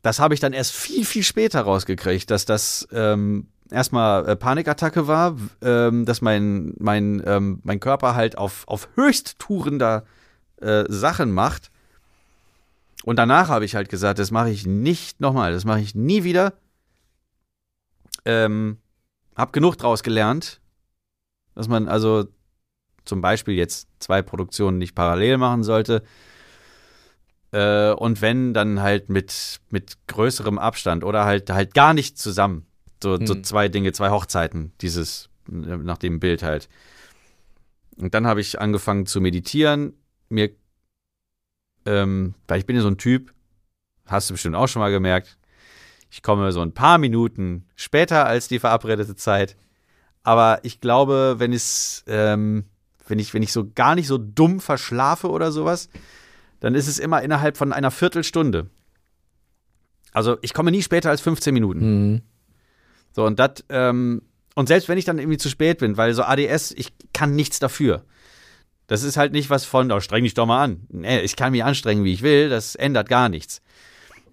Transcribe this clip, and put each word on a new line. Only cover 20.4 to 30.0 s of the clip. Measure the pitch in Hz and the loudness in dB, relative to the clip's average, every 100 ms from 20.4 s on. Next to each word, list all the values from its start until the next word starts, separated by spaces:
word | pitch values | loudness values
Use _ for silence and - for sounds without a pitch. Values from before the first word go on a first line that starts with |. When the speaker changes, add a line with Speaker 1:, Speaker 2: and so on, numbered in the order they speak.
| - - _ _ _ _ _ _ _ _ _ - | -6 -16 _ _ _ _ _ _ _ _ _ -10
Speaker 1:
dass | 110 | -2
man | 113 107 | -2 0
also | 110 110 110 101 _ _ _ _ _ _ _ | 0 2 2 0 _ _ _ _ _ _ _
zum | - 95 | -8 -2
Beispiel | 90 110 - 90 | 0 0 0 -2
jetzt | 85 - - _ | -2 -6 -16 _
zwei | - 95 | -2 0
Produktionen | 92 95 92 - 98 92 | 0 -6 -8 -2 0 0
nicht | 90 - | -4 -2
parallel | 87 87 113 131 | 0 2 2 2
machen | 127 120 | 2 0
sollte. | 107 110 110 110 - _ - - - - - _ _ _ _ _ _ _ _ | 0 0 2 -2 -2 _ -20 -20 -20 -20 -20 _ _ _ _ _ _ _ _
Äh, | 104 104 104 104 | 0 2 4 2
und | 104 117 101 | 2 0 0
wenn, | 110 127 127 | 0 0 0
dann | 110 107 101 | 0 0 0
halt | 101 101 - | 0 0 0
mit, | 98 92 - - - _ | -4 -4 -8 -12 -14 _
mit | 98 - - | -8 -8 -14